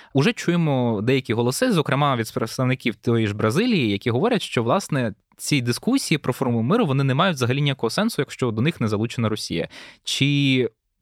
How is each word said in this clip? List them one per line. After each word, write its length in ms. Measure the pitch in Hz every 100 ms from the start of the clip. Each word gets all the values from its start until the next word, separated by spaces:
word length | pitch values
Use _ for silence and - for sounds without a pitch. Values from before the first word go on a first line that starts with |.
| -
Уже 180 | 135 160
чуємо 680 | - - 175 160 131 120 107
деякі 320 | 113 135 -
голоси, 380 | 113 120 127 262
зокрема 440 | 180 - 135 143 123
від 160 | 110
представників 600 | - 113 - 127 127 120
тої 320 | - - 117 110
ж 80 |
Бразилії, 560 | 101 107 123 247 202 107
які 200 | 101 127
говорять, 320 | 117 214 233
що, 200 | - -
власне, 520 | 117 175 - 143 117 - _ -
ці 260 | - 143
дискусії 560 | 120 - - 269 - 156
про 140 | -
формулу 300 | - 131 117
миру, 240 | 113 226 190
вони 180 | 135
не 100 | 135
мають 220 | 127 190 143
взагалі 240 | 120 135
ніякого 300 | 143 131 113
сенсу, 320 | - 220 -
якщо 280 | 135 - 127
до 120 | 110
них 180 | 139 -
не 80 | 113
залучена 400 | 104 117 - 110
Росія. 400 | 107 - 87 80 - - -
Чи 680 | - - 139 143 139 131 120 - _ _